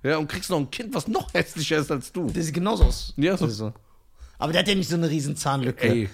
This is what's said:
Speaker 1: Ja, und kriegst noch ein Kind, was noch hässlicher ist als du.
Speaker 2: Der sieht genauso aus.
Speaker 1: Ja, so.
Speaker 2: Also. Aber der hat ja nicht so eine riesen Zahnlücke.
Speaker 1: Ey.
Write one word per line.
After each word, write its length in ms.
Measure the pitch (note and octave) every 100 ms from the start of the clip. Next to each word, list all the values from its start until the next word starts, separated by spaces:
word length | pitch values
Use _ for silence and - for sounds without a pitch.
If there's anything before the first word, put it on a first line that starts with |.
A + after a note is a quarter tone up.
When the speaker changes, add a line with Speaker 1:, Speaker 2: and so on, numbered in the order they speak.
Speaker 1:
Ja, 140 | C3 D#3
und 120 | D3+
kriegst 200 | F#3 -
noch 100 | F3
ein 120 | C3+
Kind, 240 | - A3+
was 120 | B3 -
noch 280 | C#4+ -
hässlicher 420 | F3+ E3 - D3 D#3
ist 120 | C#3+
als 200 | D3 -
du. 180 | F3+ D3+
Speaker 2:
Der 120 | E3
sieht 120 | D#3+
genauso 300 | D#3 F#3+ G#3+
aus. 280 | - - - -
Speaker 1:
Ja, 200 | D3+ F#3+
so. 80 |
Speaker 2:
Also. 300 | D#3 G#2+ A2 - - - _ - - -
Aber 140 | D3+
der 80 | E3+
hat 60 | F#3+
ja 60 |
nicht 140 | G3 F3+
so 80 | E3+
eine 140 | E3
riesen 260 | D#3 C#3 D3
Zahnlücke. 500 | D3 C#3 B2+ - A#2+
Speaker 1:
Ey. 220 | A#2+ G2+